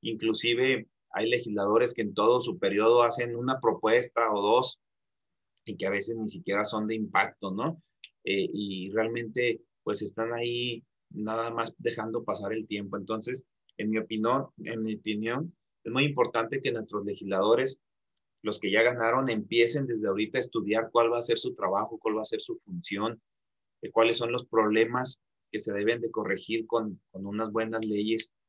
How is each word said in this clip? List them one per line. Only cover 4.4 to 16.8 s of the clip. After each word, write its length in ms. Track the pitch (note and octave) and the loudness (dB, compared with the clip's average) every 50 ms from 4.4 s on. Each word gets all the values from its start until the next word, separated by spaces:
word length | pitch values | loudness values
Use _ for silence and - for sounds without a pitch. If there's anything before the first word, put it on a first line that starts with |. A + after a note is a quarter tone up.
dos, 380 | G2 G#2 A2+ B2 B2+ - - _ _ _ _ _ _ _ _ _ _ _ _ _ _ _ _ _ _ | 4 4 4 4 4 2 -6 _ _ _ _ _ _ _ _ _ _ _ _ _ _ _ _ _ _
y 140 | - G2 F2 | -12 -8 -4
que 80 | G2 | -2
a 40 | F#2+ | -2
veces 240 | G2+ G2+ G2 A2 A#2 A2+ | -2 -2 -2 -4 -6 -4
ni 100 | A2 G2 | -6 -6
siquiera 380 | - F2+ - - G2 G2+ G#2+ | -6 -8 -6 -2 -2 0 0
son 200 | G#2+ A2+ G#2+ G#2+ | -2 -2 -2 -2
de 80 | G#2+ A2+ | -2 -2
impacto, 560 | A2 G#2+ - - F#2+ G2+ G2 - _ G#2 G2 | -2 -4 0 2 2 2 2 -2 _ -8 -6
¿no? 320 | F#2+ G2+ B2 D#3 E3 E3 _ _ _ _ - - _ _ | -4 -2 -2 -4 -4 -6 _ _ _ _ -20 -20 _ _
Eh, 280 | _ - - - F#2 - | _ -2 0 0 0 -2
y 380 | - G2+ G#2 G2+ F#2+ F#2 F#2 F#2+ | -4 -4 -6 -4 -6 -6 -8 -4
realmente, 720 | G2+ A2 A2 A2+ A#2 A#2+ A#2 A2 A2 B2+ B2 A#2+ A2+ - _ _ _ _ | -2 -2 -2 -2 -2 -6 -8 -6 -4 -2 0 0 -2 -4 _ _ _ _
pues, 200 | _ G#2+ G#2 G2+ | _ -6 -4 -4
están 320 | G#2+ G2+ - - A2+ A2+ A#2+ | -6 -8 -6 -6 -4 -4 -4
ahí 500 | A#2 A#2+ A#2+ A#2+ A#2+ A#2+ B2 A#2 A#2 - _ _ _ _ _ | -4 -4 -4 -4 -4 -4 -6 -6 -8 -12 _ _ _ _ _
nada 420 | - G2+ G#2+ A2 A2 A2+ A2+ A#2 | -10 -8 -6 -4 -2 -2 -4 -4
más 240 | A#2 A#2 A2+ A2+ - _ | -2 -4 -4 -6 -6 _
dejando 440 | A2+ A#2 A#2 A#2 A2 A2+ A2+ A#2+ | -4 -4 -4 -4 -6 -4 -6 -6
pasar 300 | A2+ - G2+ F#2 F#2+ G2 | -4 -4 -6 -4 -4 -6
el 140 | A2 A2+ G#2+ | -6 -6 -6
tiempo. 320 | - G#2 G#2 G2+ F#2+ G2+ G#2 | -6 -6 -6 -6 -6 -8 -8
Entonces, 480 | F#2+ - A2 A2 G#2+ A#2+ B2+ C3 - _ _ _ _ _ _ - | -6 -6 -6 -6 -4 -6 -8 -8 -10 _ _ _ _ _ _ -6
en 100 | G#2+ G#2+ | -4 -2
mi 80 | A2 | -2
opinión, 520 | A2 A2 - A2+ A2 G#2+ A#2 B2+ C#3 C#3+ - _ - | -2 -2 -4 -4 -2 0 2 2 0 -2 -4 _ -14
en 240 | G#2+ - A#2 A2+ | -10 -8 -6 -4
mi 140 | A2 A2 G#2+ | -4 -4 -6
opinión, 600 | G#2+ _ G#2+ G#2+ G#2 A2 A2+ A#2+ C3+ D#3+ E3+ - _ _ _ _ _ | -6 _ -4 -4 -2 -2 -2 -2 -2 -4 -6 -10 _ _ _ _ _
es 80 | _ A2+ | _ -4
muy 140 | A#2 C3 C#3+ | 0 0 0
importante 560 | D3 C#3 B2 A#2+ A2+ - A#2 A2+ A2+ C3+ C3+ | 0 2 2 0 2 2 0 0 0 -4 -2
que 100 | - B2+ | -2 -2
nuestros 360 | A#2 A2+ | -2 -2